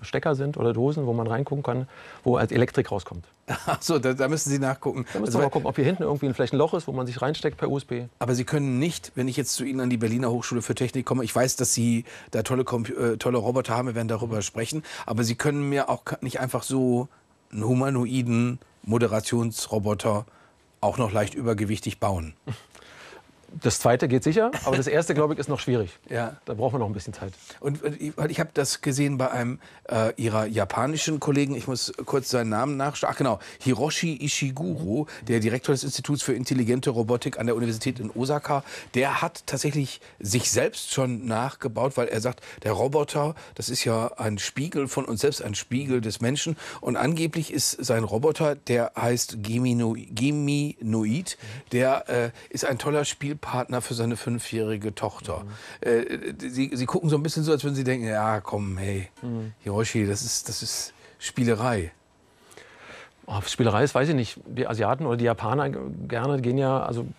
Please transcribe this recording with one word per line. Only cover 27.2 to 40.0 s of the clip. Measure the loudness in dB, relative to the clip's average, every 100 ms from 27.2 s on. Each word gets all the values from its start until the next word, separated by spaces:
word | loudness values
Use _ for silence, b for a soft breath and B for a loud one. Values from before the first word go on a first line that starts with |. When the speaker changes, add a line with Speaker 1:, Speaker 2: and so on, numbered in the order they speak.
| -12 -14 B B
Speaker 2:
Und, | -4 -2
äh, | -4 -4
ich, | -6 -2
weil | -2
ich | 0
habe | -2
das | 0 0 0
gesehen | 0 2 2 2
bei | 0
einem, | 0 -2 -4 B B -2
äh, | 2 2 2
Ihrer | 0 2 2
japanischen | 0 0 0 0 0 0 0
Kollegen. | 2 2 2 0
Ich | -4
muss | -4 -4 -6 -2
kurz | -2 2
seinen | 0 2
Namen | 2 0 0
nachschauen. | -2 0 -2
Ach | 2
genau, | 0 0 B B
Hiroshi | 0 2 2 0 -2 -2
Ishiguro, | -2 -2 -2 -4 -4 -4 -2 -2 -2 B 0
der | 2
Direktor | 2 0 0
des | 0
Instituts | 0 -4 -2 -2
für | 0
intelligente | 0 2 2 4 2 2
Robotik | 0 2 0 0 -2
an | 0
der | 0
Universität | 0 -2 -4 -4
in | -6
Osaka. | -2 0 0 0 -2 -2 B B
Der | 0 2 2
hat | -2 -6 -6
tatsächlich | -2 0 0 -2 -4